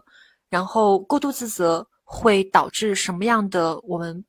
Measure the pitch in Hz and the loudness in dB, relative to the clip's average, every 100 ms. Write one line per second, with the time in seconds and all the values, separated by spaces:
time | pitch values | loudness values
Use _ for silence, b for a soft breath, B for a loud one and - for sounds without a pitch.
0 | - b b b _ 180 185 226 208 190 | -10 b b b _ -4 -2 2 4 2
1 | 196 285 285 - 233 - 170 170 - _ | 2 -2 0 -4 -8 -2 0 0 -4 _
2 | _ - 233 196 190 180 - - 214 190 | _ 0 2 4 4 2 2 -2 -2 -2
3 | - 175 214 226 202 185 165 156 - 175 | -4 -2 0 0 0 0 0 -2 -6 -6
4 | 170 170 | -6 -10